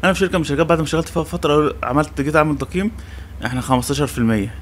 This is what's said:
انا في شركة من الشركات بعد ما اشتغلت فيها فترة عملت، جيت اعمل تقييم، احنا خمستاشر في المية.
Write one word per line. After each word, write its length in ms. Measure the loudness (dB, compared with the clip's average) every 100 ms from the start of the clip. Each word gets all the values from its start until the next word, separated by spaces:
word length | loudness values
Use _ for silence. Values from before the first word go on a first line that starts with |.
انا 100 | 2
في 60 | 2
شركة 180 | 2 0
من 40 |
الشركات 240 | 0 0 2
بعد 120 | 2
ما 60 |
اشتغلت 260 | 2 0 0
فيها 140 | -4
فترة 520 | -4 -2 2 4 4 0
عملت، 380 | 0 0 0 -2
جيت 140 | 0 2
اعمل 220 | 2 0
تقييم، 340 | -2 -2 -4 -6 -16 -16 -14 -8 -6
احنا 160 | -4
خمستاشر 460 | 0 0 2 0 0
في 100 | 2
المية. 360 | 2 2 0 -6